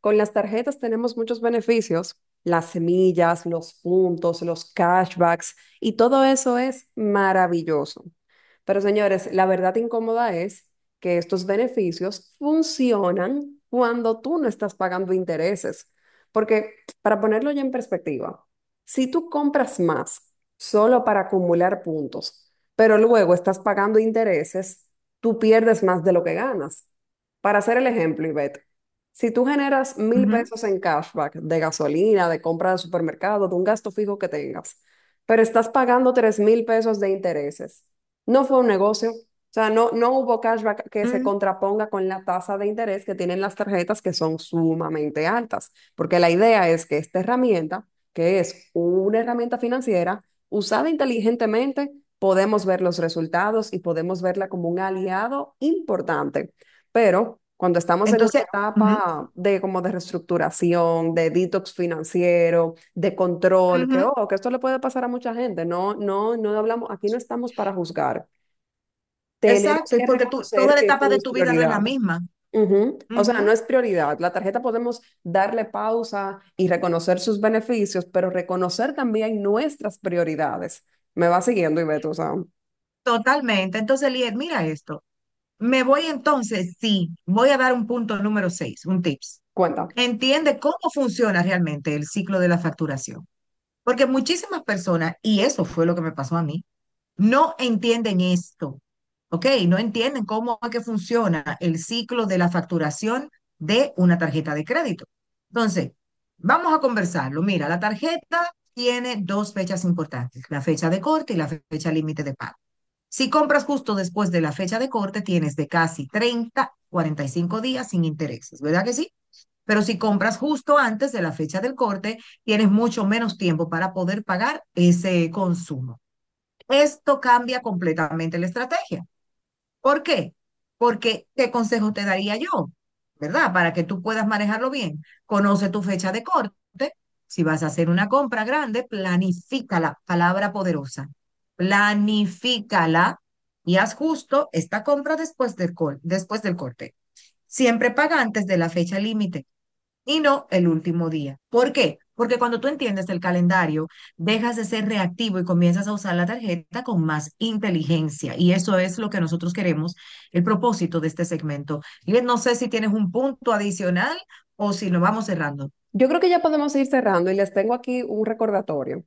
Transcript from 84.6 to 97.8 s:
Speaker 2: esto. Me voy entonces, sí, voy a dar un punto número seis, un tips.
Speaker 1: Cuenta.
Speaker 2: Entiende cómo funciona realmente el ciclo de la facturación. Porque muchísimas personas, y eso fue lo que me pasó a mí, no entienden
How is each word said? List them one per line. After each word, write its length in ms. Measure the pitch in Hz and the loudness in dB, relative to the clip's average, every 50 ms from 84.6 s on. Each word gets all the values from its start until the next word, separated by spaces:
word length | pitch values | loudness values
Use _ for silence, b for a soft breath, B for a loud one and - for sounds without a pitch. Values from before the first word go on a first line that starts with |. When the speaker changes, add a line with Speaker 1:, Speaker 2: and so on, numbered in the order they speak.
| 165 | -2
Speaker 2:
esto. 380 | 156 156 151 _ - 151 147 _ _ _ _ _ _ _ _ _ _ _ | -4 -4 -8 _ -14 -14 -14 _ _ _ _ _ _ _ _ _ _ _
Me 260 | _ 208 240 262 262 254 | _ 0 0 2 2 4
voy 220 | 254 277 294 330 | 4 4 2 2
entonces, 680 | 320 302 269 - 302 302 262 226 208 220 190 180 180 - _ | -2 -6 -2 0 0 0 0 0 -4 -4 -4 -4 -6 -8 _
sí, 300 | - 220 208 190 170 165 170 - _ | -2 0 0 0 0 -2 -6 -12 _
voy 240 | - 185 220 247 277 | 0 2 4 4 4
a 80 | 277 | 4
dar 160 | 262 254 254 254 | 4 4 2 2
un 140 | 247 214 | 0 0
punto 300 | 226 240 247 233 208 214 196 | -2 -2 -4 -2 -4 -4 -2
número 280 | 202 214 214 208 185 175 | -2 0 0 0 -2 -2
seis, 360 | 175 - - - - - - | -4 -4 -8 -8 -8 -10 -4
un 160 | 160 190 185 | -2 -2 0
tips. 400 | 175 175 139 - - - - _ _ _ _ | 0 -2 -2 -4 -10 -20 -20 _ _ _ _
Speaker 1:
Cuenta. 340 | - 185 202 196 - 185 180 - | 0 0 0 0 -4 -6 -6 -2
Speaker 2:
Entiende 640 | 240 247 247 233 214 247 262 277 311 320 294 - - | -2 0 0 0 0 0 2 2 2 2 0 0 0
cómo 160 | - 294 - - - 320 - | -2 -4 -4 -2 -6 -4 -2
funciona 500 | 294 269 247 180 - 240 214 190 175 175 | 0 -2 -2 0 0 0 2 2 2 0
realmente 520 | 185 190 180 175 156 151 143 135 160 147 | 2 0 0 0 -2 -2 -4 -4 -4 -4
el 100 | 147 147 | -4 -4
ciclo 340 | - - 208 180 180 196 190 | -4 -4 -6 -4 -2 0 2
de 80 | 180 | 2
la 100 | 175 170 | 2 2
facturación. 720 | 170 175 160 156 - 160 147 139 135 - - - 110 - _ _ _ _ _ _ _ _ _ _ _ _ | 2 0 -4 -4 -4 -4 -4 -4 -8 -8 -12 -14 -16 -18 _ _ _ _ _ _ _ _ _ _ _ _
Porque 220 | 233 254 240 277 | -2 2 2 2
muchísimas 580 | 247 262 269 - - 349 339 - 415 392 320 - | 4 4 0 0 0 -2 -4 -4 -8 -8 -8 -4
personas, 520 | - 208 190 175 196 175 165 160 165 175 _ | -4 -4 -4 -2 -2 0 0 0 -2 -4 _
y 200 | _ 220 214 196 | _ 0 2 2
eso 240 | 214 262 247 - 175 | 2 2 0 -2 -4
fue 200 | - - 170 165 | -4 0 0 2
lo 100 | 175 170 | 2 2
que 60 | 175 | 0
me 100 | 165 160 | -4 -6
pasó 260 | 156 - 135 131 - | -6 -6 -6 -4 -2
a 60 | 170 165 | -2 -2
mí, 200 | 147 147 180 - _ _ _ _ _ _ _ _ _ _ | -2 -4 -8 -10 _ _ _ _ _ _ _ _ _ _
no 380 | - 196 214 247 277 320 330 - | 2 2 4 6 4 4 2 0
entienden 640 | - 262 247 226 196 | -4 -2 0 0 0